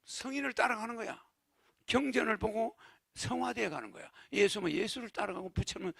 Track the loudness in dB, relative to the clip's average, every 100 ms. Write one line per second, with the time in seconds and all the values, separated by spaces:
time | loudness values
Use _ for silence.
0 | -12 -10 -4 -2 -2 4 4 4 -2 -6
1 | -8 -8 -14 _ _ _ _ _ 2 2
2 | 4 2 2 2 0 0 -2 -4 -20 -20
3 | _ -6 -4 -2 -2 0 -2 -2 -8 -14
4 | -16 -18 -4 4 4 4 0 0 0 -4
5 | -6 -4 -4 -4 -4 -2 -2 -2 -6